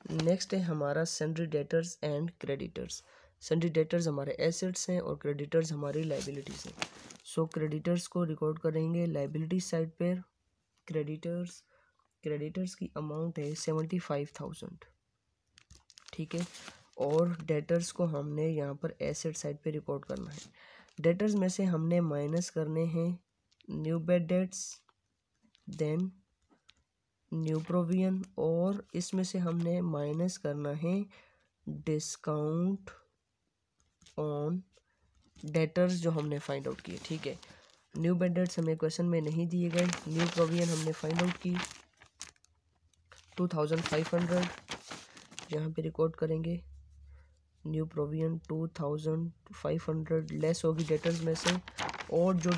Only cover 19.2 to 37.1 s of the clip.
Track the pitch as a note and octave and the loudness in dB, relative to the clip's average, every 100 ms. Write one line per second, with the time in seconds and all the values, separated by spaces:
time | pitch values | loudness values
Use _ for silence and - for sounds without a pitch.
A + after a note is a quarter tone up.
19.2 | E3 D#3 D3 D3+ E3 D3+ - C#3+ C#3 C3+ | -4 -4 -6 -4 -4 -4 -2 -6 -4 -8
20.2 | A#2 D3 - - - - - - D#3+ F3 | -8 -12 -16 -20 -20 -20 -18 0 4 4
21.2 | G#3+ G3+ F#3 F3+ F#3+ E3 E3 F3 E3 C#3+ | 4 4 4 4 2 4 4 4 4 2
22.2 | D3 E3 F3+ D#3+ D#3 D#3+ E3 E3 E3+ F3 | 2 0 0 -2 0 2 2 2 0 -2
23.2 | _ _ _ _ - D#3 D#3 E3 E3 F3+ | _ _ _ _ -8 -4 0 0 4 2
24.2 | E3 F3+ F#3 - - - _ _ _ _ | 4 2 0 -4 -10 -12 _ _ _ _
25.2 | _ _ _ _ - D3+ D3+ D#3+ F#3+ - | _ _ _ _ -10 -2 0 0 -2 -6
26.2 | _ _ _ _ _ _ _ _ _ _ | _ _ _ _ _ _ _ _ _ _
27.2 | _ D#3+ D#3+ D#3+ D#3+ F3 E3+ F#3 F#3 F#3+ | _ -2 0 0 0 0 2 4 4 2
28.2 | F#3+ - D#3+ E3 F#3 G3+ - E3+ F3 F#3+ | -2 -2 2 4 2 0 -4 -6 -2 0
29.2 | F3+ F#3+ F3 E3+ E3+ F3 F3 D3 D3 D#3 | 0 0 0 2 2 2 0 0 0 0
30.2 | F3+ - D3 D3 C#3+ D3+ E3 F#3+ G3+ - | 0 -2 -4 -2 -2 -2 0 0 -2 -10
31.2 | - _ _ _ - D3 D3+ D3+ - - | -20 _ _ _ -10 -6 -2 -2 -2 -6
32.2 | - D3+ D3+ E3 F3+ G3 F#3+ - _ _ | -4 0 0 2 2 0 -6 -20 _ _
33.2 | _ _ _ _ _ _ _ _ - - | _ _ _ _ _ _ _ _ -12 -4
34.2 | D3+ D3 D3+ F3+ F#3 _ _ _ _ _ | -2 -2 -2 -2 -6 _ _ _ _ _
35.2 | _ - D3+ D#3+ D#3+ F3 F3+ F3+ E3 D#3+ | _ -14 -2 2 2 4 4 4 2 2
36.2 | D3 D3 - C#3 C3+ B2+ - - - | 0 -2 -2 -2 -2 -6 -8 -10 -6